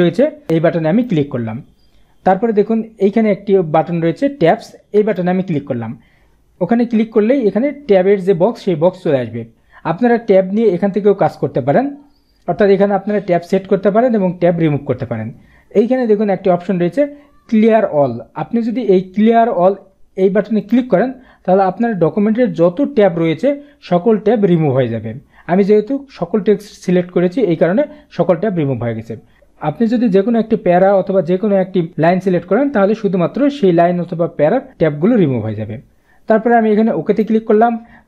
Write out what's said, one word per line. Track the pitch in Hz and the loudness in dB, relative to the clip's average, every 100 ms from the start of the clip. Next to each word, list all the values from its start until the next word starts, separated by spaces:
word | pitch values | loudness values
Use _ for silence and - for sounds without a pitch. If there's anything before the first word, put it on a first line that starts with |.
রয়েছে, | 175 170 302 302 - | 2 2 -2 -2 -4
এই | 165 | 0
বাটনে | 165 170 156 | 0 0 0
আমি | 214 247 | 0 0
ক্লিক | 214 - | -2 -2
করলাম। | 123 113 120 - _ _ _ _ _ 185 | -6 -8 -10 -16 _ _ _ _ _ -2
তারপরে | 190 233 208 | 0 0 0
দেখুন | 202 220 220 - | 0 -2 -4 -2
এইখানে | 196 226 214 190 | 0 2 0 0
একটি | - 190 160 | 0 0 2
বাটন | 160 160 170 | 0 0 -2
রয়েছে | 165 160 277 277 | -2 -2 -4 0
ট্যাবস, | 165 226 - - _ 208 | 0 0 -4 -20 _ 0
এই | 214 | 0
বাটনে | 185 175 | -2 -2
আমি | 185 185 | -2 -2
ক্লিক | 143 139 | -6 -4
করলাম। | 120 113 - _ _ _ _ _ - | -8 -8 -12 _ _ _ _ _ -8
ওখানে | 180 233 240 | -2 -2 0
ক্লিক | 214 220 220 | -2 0 0
করলেই | 214 277 208 | 2 2 0
এখানে | 208 285 285 - | 0 -4 -4 0
ট্যাবের | 190 190 208 180 | 2 4 2 0
যে | 165 | 0
বক্স, | 202 240 | 0 -2
সেই | 196 160 | -4 0
বক্স | 175 185 | 0 0
চলে | 170 131 | -2 -2
আসবে। | 117 113 113 _ _ - 156 | -2 -10 -14 _ _ -10 -6
আপনারা | 170 240 226 226 | -2 0 0 4
ট্যাব | 190 190 208 | 2 2 0
নিয়ে | 220 175 | 0 2
এখান | 202 208 | -2 0
থেকেও | 202 190 | 0 2
কাজ | 151 - | 0 -2
করতে | 139 147 123 | -4 -4 0
পারেন, | 202 277 285 _ _ _ _ - | 0 0 -8 _ _ _ _ -8
অর্থাৎ | 170 202 190 | 0 2 4
এখানে | 202 196 | 2 0
আপনারা | 208 208 190 | -2 -4 -2
ট্যাব | 170 - | -2 0
সেট | 190 190 | -4 0
করতে | 190 202 | 0 0
পারেন | 214 254 220 | 2 0 0
এবং | 185 170 | -2 0
ট্যাব | 175 170 | 0 2
রিমুভ | 160 143 - | 0 -2 -4
করতে | 123 - | -6 -6
পারেন। | 113 110 - - _ _ 196 | -8 -10 -14 -20 _ _ 0
এইখানে | 233 254 233 | 0 0 0
দেখুন | 208 208 185 | 0 0 0
একটি | 190 175 | 0 0
অপশন | 180 180 | -2 -2
রয়েছে | 175 277 285 285 _ _ - | 0 0 -2 -4 _ _ -2
ক্লিয়ার | 214 220 220 196 147 | 2 4 2 2 0
অল। | 135 117 - - | 0 -2 -12 -12
আপনি | 156 233 226 | -6 -4 -4
যদি | 233 208 | -4 2
এই | 185 185 | 0 0
ক্লিয়ার | 208 220 226 226 175 | 0 2 4 2 2
অল | 180 196 - _ - - | 0 0 -10 _ -14 -2
এই | 196 | 0
বাটনে | 202 202 214 202 | 0 0 -2 0
ক্লিক | 233 254 | -2 0
করেন, | 180 262 - - _ | 0 0 -6 -20 _
তাহলে | - 190 185 | 0 2 2
আপনার | 185 233 190 | 0 -4 0
ডকুমেন্টের | 160 214 208 220 240 160 | -2 0 0 0 -2 2
যত | 175 175 285 277 | 0 0 -2 2
ট্যাব | 196 170 | 0 2
রয়েছে | 165 156 269 285 - _ - | -2 0 -2 -4 -10 _ -4
সকল | 175 226 220 | 0 2 0
ট্যাব | 202 233 196 | 0 0 2
রিমুভ | 170 151 131 | 2 2 0
হয়ে | 120 | -2
যাবে। | 117 110 131 _ _ - | -4 -8 -14 _ _ -2
আমি | 185 196 | 0 2
যেহেতু | 214 208 277 - - | 2 0 -8 -8 -10
সকল | - 220 185 | -4 -2 0
টেক্সট | 202 - - | -2 -4 -10
সিলেক্ট | - 180 180 180 | -2 -2 0 -2
করেছি, | 180 220 196 | -2 0 -2
এই | 160 | 0
কারণে | 165 214 294 - _ - | 0 0 -2 -8 _ -4
সকল | 170 165 | -2 0
ট্যাব | 220 175 | -2 -2
রিমুভ | 139 117 | -4 -4
হয়ে | 120 113 | -6 -8
গেছে। | 113 110 _ _ _ - | -10 -16 _ _ _ -8
আপনি | 151 147 226 | -8 -2 -2
যদি | 240 233 | 0 2
যে | 190 208 | 2 2
কোনো | 226 | -2
একটি | 220 220 180 | 0 -2 2
প্যারা | 175 190 196 | 2 4 2
অথবা | 180 190 160 | 0 -2 0
যে | 185 | -2
কোনো | 214 196 | 0 0
একটি | 190 185 165 - | 0 -2 -4 0
লাইন | 165 185 | 0 2
সিলেক্ট | 190 175 175 | 0 -2 0
করেন, | 208 285 | 0 0
তাহলে | 226 196 214 | 0 0 0
শুধুমাত্র | 190 185 160 220 285 285 | -2 -2 -2 0 -2 2
সেই | 190 170 | 2 4
লাইন | 170 175 | 2 0
অথবা | 170 165 165 - | -6 -4 -4 0
প্যারার | 156 254 269 - | 0 0 -4 -2
ট্যাবগুলো | 160 147 202 247 | -2 0 0 2
রিমুভ | 151 120 110 | 2 0 -6
হয়ে | 107 | -8
যাবে। | 107 113 - _ _ _ - | -10 -12 -18 _ _ _ -2
তারপরে | 220 233 233 | 0 2 2
আমি | 220 | 2
এখানে | 208 220 160 | 2 0 -2
ওকেতে | 156 202 214 | -2 -2 0
ক্লিক | 220 220 | -2 0
করলাম। | 214 233 226 - - | 2 2 -2 -12 -20